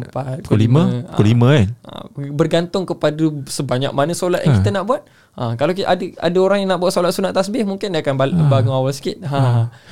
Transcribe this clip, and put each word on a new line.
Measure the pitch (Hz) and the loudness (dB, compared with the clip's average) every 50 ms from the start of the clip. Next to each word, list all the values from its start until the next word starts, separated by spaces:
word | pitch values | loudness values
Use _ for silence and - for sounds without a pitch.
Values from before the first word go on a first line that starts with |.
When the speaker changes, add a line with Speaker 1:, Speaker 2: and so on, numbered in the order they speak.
| 127 | -6
Speaker 1:
empat, | - - 123 135 131 131 - - | -6 -8 -8 -8 -6 -8 -8 -4
Speaker 2:
pukul | - - - | 0 2 2
lima, | - 117 123 156 180 | 4 4 4 4 4
Speaker 1:
ha. | 151 120 123 123 - | 2 0 -2 -6 -6
Speaker 2:
pukul | - - 104 | 0 2 4
lima, | 104 117 117 120 123 | 4 4 4 6 6
kan? | 147 139 98 98 120 - - | 6 4 4 2 0 -6 -14
Speaker 1:
Ha, | - - - - - - 139 143 143 | -18 -16 -16 -16 -16 -14 -12 -10 -6
bergantung | 147 143 165 160 170 170 175 170 - 196 180 | -2 -2 0 2 2 0 0 0 -4 -4 -4
kepada | - 170 - - 151 151 156 160 160 151 143 131 - | -4 -4 -2 -2 -2 0 0 -2 -2 -2 -4 -10 -8
sebanyak | - - 131 123 123 127 139 - | -6 -6 -4 -2 -2 -2 -2 -2
mana | - 135 143 160 170 | -2 -2 -2 -2 -2
solat | - 190 180 175 165 - | -2 -2 -2 0 2 4
yang | 165 127 | 4 4
Speaker 2:
Ha. | 98 | 4
Speaker 1:
kita | 95 208 | 4 2
nak | 202 190 180 | 0 0 0
buat. | 214 262 - - - _ _ _ _ - | -2 -2 -4 -4 -10 _ _ _ _ -10
Ha, | - 127 117 117 117 | -6 -6 -4 -2 -2
kalau | 143 160 185 | 0 -2 0
ki-, | 190 - | -2 0
ada, | - 185 185 196 165 - - - | -2 0 -2 -2 -6 -8 -4 -2
ada | 170 175 185 | 0 2 2
orang | 185 190 196 202 | 2 2 2 0
yang | 196 190 | 0 0
nak | 185 170 | -2 0
buat | 175 185 - | 0 0 0
solat | 190 175 175 | 0 0 0
sunat | 180 - 190 180 185 | 0 -2 -2 -2 0
tasbih, | 190 190 196 208 262 220 | -2 -2 -2 -2 -4 -4
mungkin | 196 196 196 214 202 | -4 -4 -6 -6 -4
dia | 180 156 | -4 -4
akan | 131 143 135 | -2 -2 -2
bal-, | 131 135 139 | 0 0 0
Speaker 2:
Ha. | 185 170 156 | 0 2 2
Speaker 1:
bangun | 143 135 135 113 127 | 4 4 2 2 2
awal | 135 131 131 135 139 | 0 0 -2 -2 -4
sikit. | - - 185 - - 190 | -4 -6 -8 -8 -8 -8
Ha. | 135 143 | -4 -2
Speaker 2:
Ha. | 139 131 123 120 117 117 117 - - - - | 0 2 2 2 2 0 -2 -6 -12 -20 -20